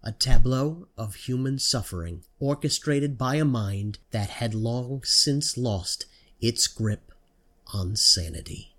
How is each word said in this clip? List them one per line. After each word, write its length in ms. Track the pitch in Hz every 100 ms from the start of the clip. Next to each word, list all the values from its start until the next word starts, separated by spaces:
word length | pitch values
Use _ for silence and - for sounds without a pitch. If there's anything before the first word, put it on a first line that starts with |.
A 100 | -
tableau 720 | 110 135 - 113 131 143 165 180 -
of 180 | 110
human 440 | 98 - 127 131 135
suffering 640 | - 127 104 90 82 87 - _
orchestrated 800 | 135 143 151 - - 143 143 131
by 180 | 131 143
a 80 |
mind 540 | 151 123 104 98 104 104 -
that 180 | 110 101
had 240 | - 117
long 480 | 110 110 120 123 135
since 520 | - - - 143 147 -
lost 500 | 123 101 92 - - _ _ _
its 260 | 113 117 -
grip 460 | - 110 104 - - _ _ _ _ -
on 240 | 101 90 107
sanity. 720 | - - 82 80 - 78 -